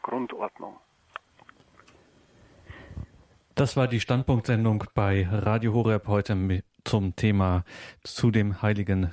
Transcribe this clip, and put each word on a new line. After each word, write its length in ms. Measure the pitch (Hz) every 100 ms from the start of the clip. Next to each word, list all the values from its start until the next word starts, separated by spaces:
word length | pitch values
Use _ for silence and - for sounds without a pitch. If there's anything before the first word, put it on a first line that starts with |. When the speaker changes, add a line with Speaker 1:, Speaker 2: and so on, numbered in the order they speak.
Speaker 1:
Grundordnung. 760 | - 127 120 - 101 - - - _ _ _ - - _ - _ _ - - - _ _ _ _ - - - - - - - - _ _ _ -
Speaker 2:
Das 220 | 139 139
war 100 | 123
die 140 | 117
Standpunktsendung 800 | - 123 135 123 117 113 113 107 101 -
bei 320 | 101 98 90
Radio 420 | 104 101 110 113
Horeb 340 | 117 110 107 -
heute 280 | 104 - 98
mi-, 260 | 95 92 - _
zum 320 | - 110 95 -
Thema 480 | 110 101 92 90 - - - -
zu 260 | - - 120
dem 320 | 110 104 92
heiligen 500 | 107 104 98 95 90